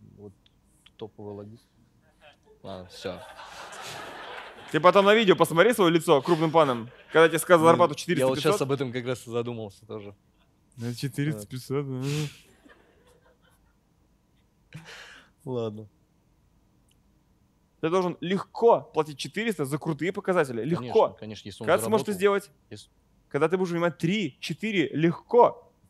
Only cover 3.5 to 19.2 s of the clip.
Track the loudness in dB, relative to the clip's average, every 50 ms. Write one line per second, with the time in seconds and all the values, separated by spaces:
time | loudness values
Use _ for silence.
3.5 | -18 -18 -18 -18 -16 -16 -16 -14 -14 -14 -16 -16 -16 -16 -16 -16 -16 -16 -18 -18
4.5 | -20 -20 -10 -4 -2 4 6 6 6 6 6 6 6 4 6 4 4 4 4 2
5.5 | 4 4 4 4 4 4 4 4 4 2 4 4 2 4 4 2 0 2 2 2
6.5 | 4 4 4 2 2 -4 -6 -12 -16 -20 -10 -2 4 6 6 6 4 2 2 4
7.5 | 4 6 8 8 6 6 4 2 0 -2 -6 -4 -2 0 0 0 0 0 0 0
8.5 | 0 0 0 -2 -2 -4 -4 -4 -6 -8 -6 -6 -8 -8 -8 -8 -6 -6 -6 -6
9.5 | -8 -10 -10 -12 -14 -18 _ -16 -14 -14 -14 -16 -20 _ _ _ _ _ _ _
10.5 | _ _ _ _ _ -10 -10 -8 -8 -6 -8 -8 -4 -4 -4 -4 -4 -6 -8 -12
11.5 | -14 -14 -10 -6 -6 -6 -6 -6 -8 -6 -6 -4 -4 -4 -6 -6 -10 -14 _ _
12.5 | _ _ _ -20 -20 _ _ _ _ _ _ _ _ _ _ _ _ _ _ _
13.5 | _ _ _ _ _ _ _ _ _ _ _ _ _ _ _ _ _ _ _ _
14.5 | _ _ _ _ -20 -20 -20 -20 -20 -20 -20 -20 -20 -20 -20 _ _ _ -12 -8
15.5 | -6 -6 -6 -6 -6 -10 -14 -18 _ _ _ _ _ _ _ _ _ _ _ _
16.5 | _ _ _ _ _ _ _ _ _ _ _ _ _ _ _ _ _ _ _ _
17.5 | _ _ _ _ _ _ -4 -2 0 0 -2 -2 -4 -6 -6 -4 -4 -4 -6 -8
18.5 | -6 2 4 4 4 4 2 -4 -4 -4 -4 -4 -6 -12